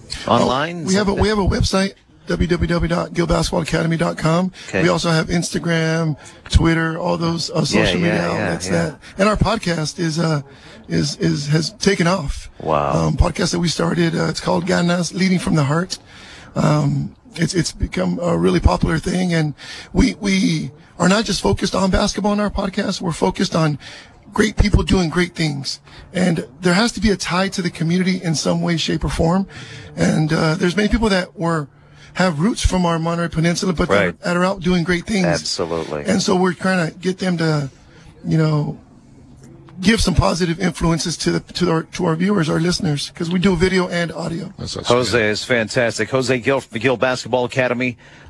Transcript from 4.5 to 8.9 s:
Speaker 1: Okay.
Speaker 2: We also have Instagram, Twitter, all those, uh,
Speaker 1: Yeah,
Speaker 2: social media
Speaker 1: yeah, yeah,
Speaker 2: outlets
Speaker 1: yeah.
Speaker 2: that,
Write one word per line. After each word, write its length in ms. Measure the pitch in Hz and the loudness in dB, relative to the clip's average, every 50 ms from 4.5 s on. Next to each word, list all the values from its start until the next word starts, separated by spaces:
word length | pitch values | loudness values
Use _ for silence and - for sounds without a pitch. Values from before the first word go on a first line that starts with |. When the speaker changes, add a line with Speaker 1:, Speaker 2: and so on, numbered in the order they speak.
| - - - | -4 -10 -14
Speaker 1:
Okay. 160 | - - 98 92 | -4 -2 2 2
Speaker 2:
We 60 | 175 | 2
also 200 | 175 165 175 170 | 2 2 2 2
have 180 | 165 160 160 | 2 2 0
Instagram, 920 | 160 170 175 156 - - 185 - 170 165 165 160 160 160 165 165 156 147 - - - - - - - | 0 0 -2 -2 -2 -4 -4 -2 0 0 0 0 0 0 0 0 -2 -2 -4 -8 -18 -20 -20 -10 2
Twitter, 480 | - - 160 165 165 165 165 160 160 | 4 4 6 6 4 2 0 -2 -2
all 180 | 170 175 175 175 | -4 -2 -2 0
those, 340 | 165 170 165 170 165 156 - | 0 0 0 0 -2 -4 -2
uh, 40 | - 160 | -2 -2
Speaker 1:
Yeah, 40 | 156 | 0
Speaker 2:
social 360 | 139 185 - - - 180 180 | 2 2 2 2 2 2 2
media 140 | 170 170 170 | 2 2 0
Speaker 1:
yeah, 180 | 175 175 - 170 | 0 0 -2 -2
yeah, 100 | - - | -2 -2
Speaker 2:
outlets 220 | - 170 170 - | -2 -4 -4 -4
Speaker 1:
yeah. 60 | 185 | -2
Speaker 2:
that, 280 | 185 170 170 160 | 0 0 0 -2